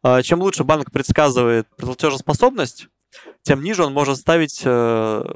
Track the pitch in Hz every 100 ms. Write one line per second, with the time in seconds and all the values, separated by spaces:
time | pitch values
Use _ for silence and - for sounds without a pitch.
0 | 127 127 127 170 190 - 135 156 139 139
1 | 135 - 147 127 120 117 107 - 123 127
2 | 156 135 - 147 254 254 131 - - _
3 | _ - - - - 135 165 190 151 139
4 | 139 131 - 165 156 - 135 120 117 113
5 | 110 107 -